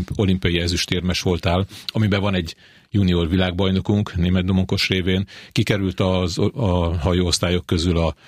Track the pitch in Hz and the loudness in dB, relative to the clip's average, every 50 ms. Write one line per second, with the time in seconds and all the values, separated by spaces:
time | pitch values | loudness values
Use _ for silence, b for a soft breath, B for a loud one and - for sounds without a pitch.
0 | 87 - - - 101 95 95 92 - 87 87 85 87 85 85 85 - - 95 87 | -2 -4 -2 -2 0 0 0 0 0 0 0 0 0 -2 -2 -4 -2 -2 -2 -2
1 | 85 90 85 - - 95 87 82 - 85 87 92 98 B B B B B - 113 | -2 -2 -2 -2 0 0 -2 0 0 0 0 0 -2 B B B B B -2 0
2 | 110 101 101 98 95 101 95 92 82 82 - B B B B B B B - 101 | 0 2 2 0 0 0 -2 -2 -4 -4 -10 B B B B B B B 0 2
3 | 98 90 87 85 85 80 98 92 92 90 85 90 98 95 95 95 - - 104 104 | 2 4 4 2 2 2 2 2 0 0 0 0 0 0 0 0 0 0 0 0
4 | 104 - - 87 87 90 92 92 90 95 95 92 92 - - - - - 95 92 | 0 -2 -2 0 0 2 2 2 2 2 2 0 2 0 -2 -2 0 0 0 0
5 | 87 95 92 95 95 B B B B B B - 107 - 110 98 98 92 87 - | 0 0 0 0 -2 B B B B B B -2 0 0 0 0 0 -2 0 0
6 | 98 92 92 90 92 85 - - 101 104 - 135 117 92 90 90 85 85 82 82 | 0 2 2 0 0 -2 0 0 0 0 0 0 0 0 2 2 0 0 -2 0
7 | - 92 87 90 90 87 - - 95 87 90 87 - - 95 80 82 92 82 85 | 0 2 2 2 2 2 0 0 0 0 0 -2 0 -2 -2 0 2 0 2 2
8 | 82 78 - B B | 0 0 -2 B B